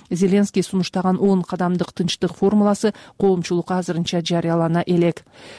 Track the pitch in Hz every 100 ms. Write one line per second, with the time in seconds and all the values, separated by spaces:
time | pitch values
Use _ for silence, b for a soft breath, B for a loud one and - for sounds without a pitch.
0 | B 170 190 202 202 - 175 190 170 185
1 | 185 185 202 190 175 180 180 180 175 -
2 | 160 - 175 - 196 208 208 202 220 -
3 | B B 196 180 160 175 - 185 175 165
4 | 165 175 165 170 165 170 165 170 175 180
5 | 170 - - B B